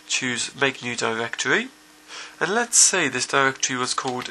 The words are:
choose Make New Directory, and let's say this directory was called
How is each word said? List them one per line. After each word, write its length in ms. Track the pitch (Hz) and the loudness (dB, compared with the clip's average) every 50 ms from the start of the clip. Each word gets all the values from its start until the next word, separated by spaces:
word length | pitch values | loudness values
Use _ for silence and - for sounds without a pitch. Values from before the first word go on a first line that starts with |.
| - | -8
choose 480 | - - - 131 127 123 113 - - - | -4 -4 -2 -2 -2 -2 -2 -4 -6 -2
Make 280 | 139 139 135 131 - | 0 0 0 0 -2
New 120 | 120 123 120 | -6 -6 -4
Directory, 720 | 113 120 113 113 110 117 117 - - - 127 151 208 240 262 - - - - - - - - - - - - - - | -2 -2 -2 0 -2 -4 -4 -4 -4 0 2 2 2 0 -4 -12 -20 -20 -20 -20 -20 -20 -18 -16 -16 -16 -16 -4 -4
and 160 | - 165 202 | -2 0 0
let's 220 | 233 240 233 - | 0 0 2 4
say 320 | - - - - 190 165 135 | 6 6 6 4 2 2 2
this 180 | 127 123 - | 0 -2 -2
directory 500 | - - 139 135 135 131 - - - 135 | 2 2 4 4 4 2 0 -2 -2 0
was 180 | 123 127 123 - | -2 -2 -2 -2
called 300 | - - 135 123 123 120 - | -2 -2 -2 -4 -4 -6 -8